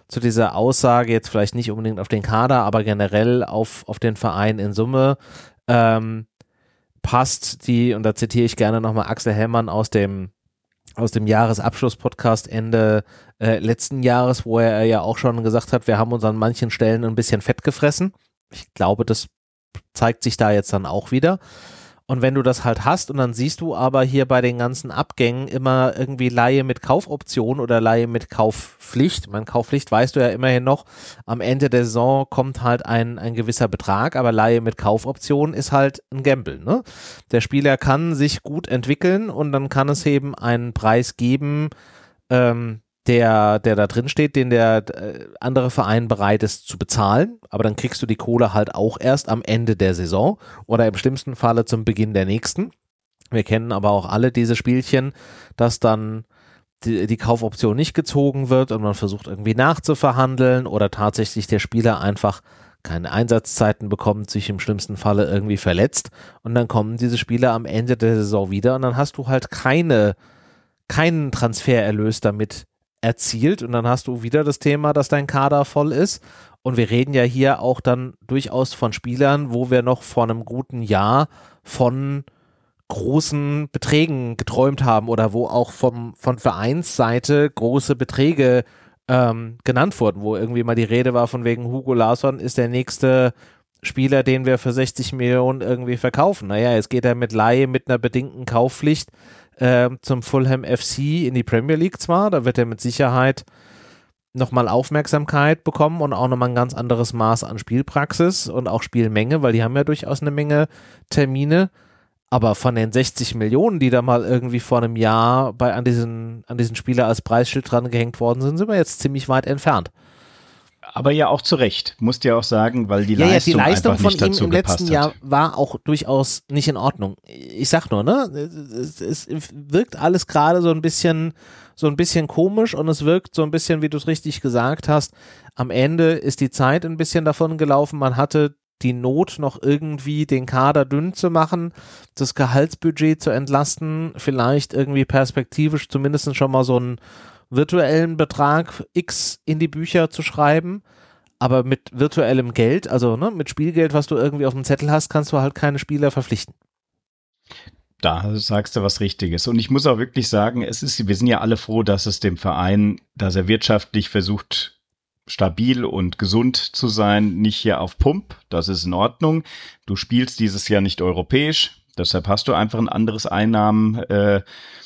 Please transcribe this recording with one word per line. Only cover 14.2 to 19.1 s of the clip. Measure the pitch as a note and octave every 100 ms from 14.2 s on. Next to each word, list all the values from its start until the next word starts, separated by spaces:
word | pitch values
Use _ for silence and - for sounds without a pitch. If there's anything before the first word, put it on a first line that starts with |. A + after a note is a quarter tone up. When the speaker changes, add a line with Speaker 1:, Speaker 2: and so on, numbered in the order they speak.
| B2 B2 A#2
Speaker 1:
wo | A2+
er | A2+ G#2+
ja | A2+ A2
auch | F2+ A2+
schon | B2+ A#2
gesagt | A2+ A#2 -
hat, | B2 -
wir | G#2+
haben | A2+
uns | A#2+
an | A2 A2
manchen | A2 A#2 A2+
Stellen | - A2+ A2+
ein | A#2
bisschen | A2 - G#2+
fett | - -
gefressen. | - - D3 - F#3+ - _ _ _
Ich | - -
glaube, | - F#2 G#2+
das | A2+